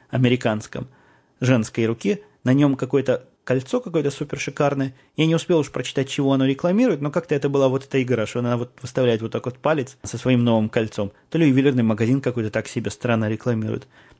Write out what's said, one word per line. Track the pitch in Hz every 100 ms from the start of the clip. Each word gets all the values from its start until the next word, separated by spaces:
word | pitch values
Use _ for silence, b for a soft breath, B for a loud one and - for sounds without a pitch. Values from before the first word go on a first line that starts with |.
| b
американском, | 127 123 123 120 107 - - 123 b b b b -
женской | 123 127 110 - 113
руки. | 117 190 202 B B
На | 123
нём | 135 147 135
какое-то | 127 139 131 123 - _
кольцо | - 127 131 247
какое-то | 247 165 143
супер | - 143 143
шикарное. | - - 143 139 135 b b -
Я | 160
не |
успел | 165 - 170
уж | 143
прочитать, | - 127 - 135
чего | - 139
оно | 135 135
рекламирует, | 135 180 202 254 156
но | 143
как-то | 170 -
это | 143 143
была | 139 135
вот | 131
эта | 131 135
игра, | 123 117 107
что | 123
она | 120 120
вот | 123 -
выставляет | - - 123 113
вот | 110
так | 117
вот | 123 -
палец | 143 156 120 -
со | - 113
своим | 127 123
новым | 120 113 110
кольцом. | 120 110 - 101 b b
То | 160
ли | 156
ювелирный | 131 139 127
магазин | 113 107 117 135
какой-то | 131 120 110
так | 113 -
себе | 120 110
странно | - 120 113 107
рекламирует. | 110 127 113 110 117 - b b